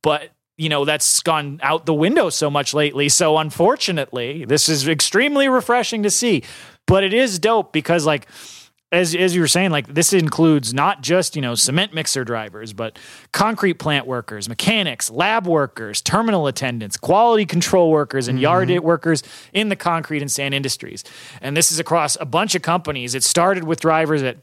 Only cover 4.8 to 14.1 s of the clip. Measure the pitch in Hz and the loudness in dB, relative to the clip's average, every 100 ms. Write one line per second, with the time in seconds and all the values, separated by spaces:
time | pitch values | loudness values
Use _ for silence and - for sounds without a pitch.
4.8 | 139 156 - 196 285 285 277 254 - 247 | 0 0 0 2 2 2 2 2 2 0
5.8 | 226 226 208 - 240 160 - - - _ | 0 -2 0 0 2 0 -2 -20 -20 _
6.8 | - 190 196 226 254 180 214 226 - 160 | 2 4 4 2 2 0 2 2 0 -4
7.8 | - 170 156 143 - - - - - _ | 0 0 2 -2 -6 -20 -20 -20 -20 _
8.8 | _ 175 175 170 185 175 156 180 190 151 | _ 0 0 2 2 2 2 2 2 0
9.8 | 127 143 170 190 156 143 160 151 113 131 | -2 -2 2 2 2 2 4 4 0 0
10.8 | 160 170 131 180 170 156 127 117 - 165 | 0 -2 0 0 0 -4 -4 -2 0 0
11.8 | 208 160 151 135 120 117 110 101 110 104 | -2 -4 -4 -4 -4 -6 -8 -14 -16 -10
12.8 | 113 - - - - - 214 220 196 170 | -10 -10 -20 -20 -10 -2 -2 0 -2 0
13.8 | 151 143 127 | -2 -2 -2